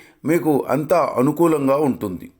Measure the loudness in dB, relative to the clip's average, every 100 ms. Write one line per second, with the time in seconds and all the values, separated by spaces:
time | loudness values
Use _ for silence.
0 | -20 _ -2 0 2 0 0 -4 0 0
1 | 2 0 0 2 2 2 2 2 0 -2
2 | -6 -8 -14